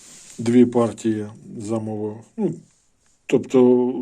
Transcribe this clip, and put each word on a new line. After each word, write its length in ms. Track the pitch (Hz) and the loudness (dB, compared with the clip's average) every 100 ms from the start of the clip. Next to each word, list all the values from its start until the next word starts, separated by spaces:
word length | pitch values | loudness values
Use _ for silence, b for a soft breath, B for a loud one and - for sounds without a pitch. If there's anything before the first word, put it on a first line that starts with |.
| B B B - | B B B -8
дві 280 | 117 123 120 | 2 4 4
партії 600 | 120 113 107 113 107 104 - - 120 | 2 -2 -2 -4 -4 -8 -14 -20 -14
замовив. 600 | 104 113 107 107 107 110 - - | -8 -6 -6 -8 -10 -10 -14 -6
Ну, 180 | 190 - _ _ _ _ _ _ - | -6 -6 _ _ _ _ _ _ -2
тобто, 600 | 127 - 127 123 123 123 135 | -2 2 4 4 4 0 -4